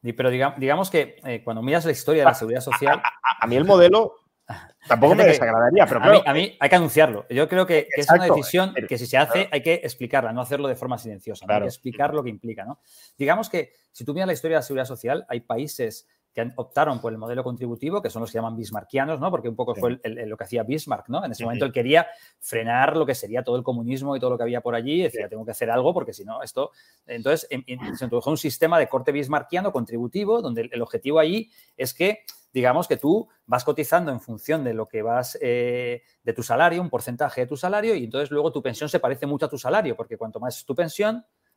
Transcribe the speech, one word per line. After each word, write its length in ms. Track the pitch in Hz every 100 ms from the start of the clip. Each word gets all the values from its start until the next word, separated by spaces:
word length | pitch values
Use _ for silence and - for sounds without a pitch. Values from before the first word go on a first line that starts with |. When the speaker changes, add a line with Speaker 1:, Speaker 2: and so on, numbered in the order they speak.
Speaker 1:
di-, 120 | 120
pero 160 | 117 127
diga-, 240 | 127 139 139
digamos 320 | 135 160 185
que, 280 | 160 135 - 131
eh, 180 | 113
cuando 180 | 120 113
miras 240 | 127 165 160
la 60 |
historia 300 | 127 - 156
de 60 | 139
la 40 |
Speaker 2:
A, 40 | -
Speaker 1:
seguridad 260 | 113 123
social 360 | 120 120 139 -
Speaker 2:
a, 40 | 120
a, 360 | - 127 -
a 40 | 113
mí 100 | 127
el 80 | 185
modelo 480 | 185 175 214 220 - _ _ -
Speaker 1:
<laughs> 400 | 107 - _ -
Speaker 2:
tampoco 240 | 117 143
Speaker 1:
Hay 60 | 190
gente 60 | 180
Speaker 2:
me 0 |
Speaker 1:
que, 80 |
Speaker 2:
desagradaría, 520 | 143 117 113 120 196 -
pero 120 | -
Speaker 1:
a 40 |
Speaker 2:
claro. 160 | - 208
Speaker 1:
mí, 40 | 147
a 80 |
mí 240 | 147 196 -
hay 100 | 143
que 60 | 180
anunciarlo. 480 | 156 151 151 104 -
Yo 200 | 123 156
creo 160 | 180 180
que, 240 | 156 -
que 80 | 143
es 80 | 143
una 140 | 175
Speaker 2:
Exacto. 120 | 180 147
Speaker 1:
decisión 380 | 131 180 190 127 -
que 100 | 120
si 80 | 120
se 120 | 165
hace 160 | 156
Speaker 2:
Claro. 160 | 185 190
Speaker 1:
hay 100 | 143
que 120 | 165 175
explicarla, 480 | 123 - 123 139 120
no 80 | 120
hacerlo 300 | 123 139 139
de 80 | 123
forma 200 | 127 117
silenciosa, 480 | 113 98 - 98 98
¿no? 60 |
Hay 60 | 104
que 20 |
Speaker 2:
Claro. 80 | 104
Speaker 1:
explicar 460 | - 127 113 147
lo 100 | 147
que 60 | 123
implica, 340 | 104 117 104
¿no? 160 | 107 - _ - - -
Digamos 320 | 139 190 220
que 240 | 175 135 _ _
si 140 | - 127
tú 80 |
miras 140 | 156 185
la 60 |
historia 220 | 160 160 156
de 40 |
la 40 |
seguridad 220 | - 131 127
social, 400 | 123 117 160 -
hay 140 | 120
países 680 | - 117 147 - 113 - - _ _
que 80 | -
han, 120 | 117 123
optaron 460 | 117 - 151 120
por 100 | 117
el 60 | 110
modelo 260 | 113 123
contributivo, 560 | 127 120 123 117 151 202
que 120 | 120
son 100 | 113
los 100 | 113
que 60 | 113
llaman 180 | 113 113
bismarckianos, 640 | 107 101 - 135 143 147
¿no? 120 | 175
Porque 180 | 175 117
un 60 | 113
poco 180 | 123
Speaker 2:
Sí. 80 | 104
Speaker 1:
fue 160 | 120 127
el, 160 | 113 117
el, 100 | 107
lo 80 | 107
que 60 |
hacía 180 | 107 117
Bismarck, 480 | 110 151 - - -
¿no? 160 | 151 175
En 60 |
ese 100 | 113
Speaker 2:
Ujú. 40 | 117
Speaker 1:
momento 180 | 120 139
él 60 |
quería 340 | 127 120 160 165 - - _
frenar 560 | - 117 113 120 135 156
lo 100 | 139
que 80 | 127
sería 280 | 101 120
todo 140 | 123 123
el 60 |
comunismo 520 | 123 120 117 135 139 135
y 40 |
todo 100 | 127
lo 80 | 117
que 60 |
había 180 | 117 120
por 140 | 123 117
allí, 240 | 127 170
y 40 |
decía, 200 | 160 113 98
Speaker 2:
Sí. 40 |
Speaker 1:
"Tengo 140 | 110
que 80 | 107
hacer 180 | - 113
algo 220 | 120 139 180
porque 180 | 120
si 100 | 104
no, 200 | 98 123
esto". 280 | 127 135 139 _ _ _ -
Entonces, 400 | 117 131 160 -
em, 140 | 131 127
em, 300 | 127 113 -
se 100 | 123
introdujo 240 | 117 143
un 80 | 156
sistema 400 | 147 - 160 170
de 100 | 131
corte 240 | 131 123
bismarckiano 600 | 143 135 147 - 175 196
contributivo, 680 | 131 110 117 120 196 202 233
donde 200 | 160 117
el, 80 | 117
el 100 | 120
objetivo 340 | 113 113 135 156
allí 300 | 156 214 - _ _ -
es 180 | 131 -
que 280 | 185 214 - - _ 131
digamos 300 | 123 151 175
que 100 | 143
tú 300 | 147 208 - _ -
vas 180 | 123
cotizando 480 | 151 147 139 170 160
en 80 | 120
función 440 | - 107 - 160
de 100 | 127
lo 140 | 110 110
que 160 | 113
vas, 340 | 113 123 127 -
eh, 640 | 127 123 120 123 120 120 _ _
de 100 | -
tu 80 | 120
salario, 400 | 117 120 170 170
un 80 | 180
porcentaje 520 | 117 - 123 143 127
de 60 | 123
tu 80 | 143
salario, 380 | 180 208 226
y 120 | 185 113
entonces 260 | 131 143
luego 200 | 147 156
tu 120 | 143
pensión 260 | 127 117 151
se 100 | 180
parece 280 | 123 135 143
mucho 180 | 143 147
a 40 |
tu 100 | 135
salario, 360 | 127 202 160 113
porque 220 | 110 110
cuanto 220 | 110 107
más 180 | 123 -
es 80 | -
tu 80 |
pensión, 500 | 131 165 - 214 233 - _ _